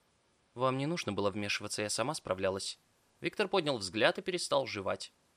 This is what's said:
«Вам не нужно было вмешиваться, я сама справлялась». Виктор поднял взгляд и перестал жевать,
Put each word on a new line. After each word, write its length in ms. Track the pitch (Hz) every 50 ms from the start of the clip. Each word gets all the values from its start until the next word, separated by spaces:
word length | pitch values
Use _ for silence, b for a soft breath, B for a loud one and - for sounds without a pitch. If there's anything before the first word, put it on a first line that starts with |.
| _ _ _ _ _ _ _ _ _ _ -
«Вам 220 | 120 127 131 131
не 100 | 135 139
нужно 260 | 151 175 170 - - 101
было 180 | 92 101 101
вмешиваться, 520 | 92 107 104 101 - - 104 104 - - 107
я 80 | 104
сама 240 | - - 113 143 160
справлялась». 640 | - - - 92 95 95 95 95 98 - - - - _ _ _ _ _ _ _ _
Виктор 260 | - 175 - - 208
поднял 320 | 190 - 196 156 147 135 113
взгляд 400 | 95 92 87 110 117 156 180 -
и 40 | 185
перестал 440 | 190 180 - - - - 139 131
жевать, 460 | 107 - 104 95 95 101 - - - _ _ _ _ _